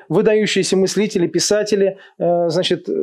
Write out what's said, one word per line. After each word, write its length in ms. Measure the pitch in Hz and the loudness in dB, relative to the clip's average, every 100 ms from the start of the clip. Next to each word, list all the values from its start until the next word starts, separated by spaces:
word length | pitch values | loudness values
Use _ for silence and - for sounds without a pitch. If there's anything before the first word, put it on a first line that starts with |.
| - | -2
выдающиеся 680 | 170 220 214 208 190 - 190 | 0 2 2 0 0 0 0
мыслители, 500 | 190 190 214 190 165 | 0 0 -2 0 -2
писатели, 720 | 175 - 208 208 202 190 190 - - | -2 0 0 0 0 0 -2 -18 -4
э, 300 | 170 175 170 | -2 0 0
значит, 400 | 165 170 175 - | 0 -2 -4 -4
э, 60 | - | -4